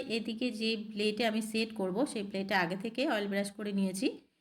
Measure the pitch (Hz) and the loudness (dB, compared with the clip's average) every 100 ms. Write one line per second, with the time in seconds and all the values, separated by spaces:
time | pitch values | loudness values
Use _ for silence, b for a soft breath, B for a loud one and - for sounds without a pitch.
0 | 262 226 226 226 254 214 220 226 214 202 | 0 -2 -2 -2 -2 0 0 -2 -4 0
1 | 214 214 233 220 220 220 220 220 185 185 | 0 2 2 2 0 0 0 0 0 2
2 | 294 233 196 196 196 202 170 190 226 226 | 0 -2 -4 -2 2 2 2 0 -4 0
3 | 294 220 202 196 202 - 208 196 190 185 | 0 2 0 0 -2 -4 -2 2 2 2
4 | 285 - - b | 0 -2 -12 b